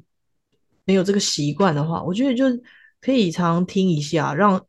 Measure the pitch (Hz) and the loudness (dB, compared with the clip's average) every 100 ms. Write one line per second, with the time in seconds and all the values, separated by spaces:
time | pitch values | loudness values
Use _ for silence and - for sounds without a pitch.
0 | - _ _ _ _ _ _ _ - 190 | -12 _ _ _ _ _ _ _ 0 2
1 | 185 202 - - 147 147 196 143 156 165 | 2 0 0 -2 -2 0 0 0 -2 -4
2 | 160 196 277 240 269 240 - - _ _ | -4 -2 0 0 0 -2 -8 -20 _ _
3 | - 262 180 170 170 170 180 196 190 151 | -2 0 0 0 0 0 0 0 0 0
4 | 143 160 139 143 202 185 | -2 -2 -2 0 2 0